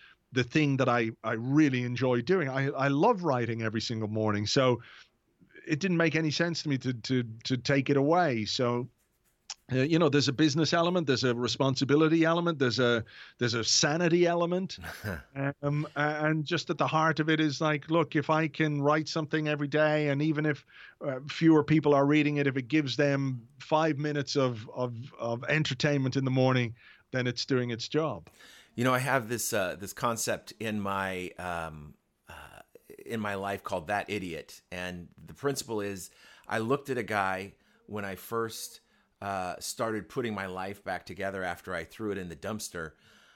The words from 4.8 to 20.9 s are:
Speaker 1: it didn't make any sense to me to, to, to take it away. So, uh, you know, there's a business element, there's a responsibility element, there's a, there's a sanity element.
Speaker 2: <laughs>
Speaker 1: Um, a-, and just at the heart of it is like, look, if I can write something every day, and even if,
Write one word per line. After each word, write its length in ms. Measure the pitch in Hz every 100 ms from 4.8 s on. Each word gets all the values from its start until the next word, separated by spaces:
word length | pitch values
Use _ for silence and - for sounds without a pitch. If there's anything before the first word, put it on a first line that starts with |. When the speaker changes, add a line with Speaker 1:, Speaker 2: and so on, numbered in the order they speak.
| - - - _ _ _ - - -
Speaker 1:
it 140 | 151
didn't 180 | 190 170
make 180 | 165 160
any 140 | 160
sense 320 | - 170 160
to 80 | 151
me 80 | 135
to, 160 | 131
to, 300 | 123 - 127 117 113
to 120 | - 127
take 320 | - 139 131
it 80 | 139
away. 480 | 139 175 165 117 104
So, 420 | - 120 120 127 - _ _ _ _ - - -
uh, 40 | 127
you 240 | 143 160
know, 80 | 160
there's 180 | 147 147
a 60 |
business 400 | 127 160 143 151
element, 340 | 170 170 180 143
there's 160 | 123
a 100 | 127
responsibility 920 | 117 120 117 135 131 135 147 160 165
element, 340 | 160 170 170 156
there's 220 | 131 113
a, 240 | 123 117 - - - _
there's 160 | 120
a 80 | 117
sanity 640 | 107 - 151 160 175 175 175
element. 520 | 170 170 180 190 - - -
Speaker 2:
<laughs> 140 | 104 82 - 135 139 -
Speaker 1:
Um, 240 | 143 147 151
a-, 320 | 143 151 151 151
and 180 | 160
just 260 | 143 170 -
at 80 | 165
the 80 | 131
heart 340 | 156 160 156
of 100 | 156
it 100 | 156
is 200 | 156 131
like, 280 | 156 151 151
look, 260 | 165 156 156
if 140 | 135
I 180 | 156 160
can 340 | - 156 147
write 260 | 139 156 151
something 400 | 165 151 160 151
every 200 | 147 143
day, 400 | 151 151 151 147
and 120 | 139
even 240 | 156 151
if, 220 | 151 147 - - -